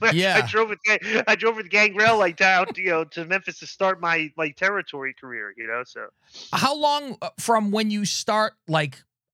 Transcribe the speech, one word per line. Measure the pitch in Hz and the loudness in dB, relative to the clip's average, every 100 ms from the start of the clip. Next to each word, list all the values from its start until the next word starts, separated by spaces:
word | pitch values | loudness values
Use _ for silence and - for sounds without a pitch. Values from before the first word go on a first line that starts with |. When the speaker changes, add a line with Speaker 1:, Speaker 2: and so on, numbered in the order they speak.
Speaker 1:
I, | 226 | 0
Speaker 2:
Yeah. | 170 190 185 | 2 2 2
Speaker 1:
I | - | 2
drove | 208 226 | 0 -2
with | 214 208 | -2 0
Ga-, | 214 196 220 - | 0 0 0 2
I | |
drove | 214 220 220 | 2 2 -2
with | 185 | 0
Gangrel, | 202 214 196 220 220 | 2 2 4 4 4
like, | 185 165 | 2 4
down, | 190 185 180 180 | 4 4 2 -2
you | 185 | 0
know, | 160 160 | 0 -2
to | - | -6
Memphis | 165 190 185 165 | -4 -4 -4 -14
to | 151 | -12
start | - 190 180 | -2 0 0
my, | 170 165 156 139 | 0 0 -2 -4
like, | 156 | -6
territory | 143 190 202 170 143 135 123 | -2 -2 -2 -4 -8 -8 -10
career, | 131 120 104 98 | -12 -10 -10 -10
you | 113 | -8
know, | 117 | -8
so. | 127 - 107 _ _ - - | -8 -12 -16 _ _ -20 -6
Speaker 2:
How | - 262 294 | -2 0 0
long, | 294 294 285 - | 0 0 -4 -10
uh, | 175 - | -10 -6
from | - 226 208 | 0 0 2
when | 208 220 | 0 0
you | 208 | -2
start, | 208 - - 214 214 - - | -2 -4 -2 0 0 -4 -4
like, | 160 151 - _ _ _ | -2 -2 -6 _ _ _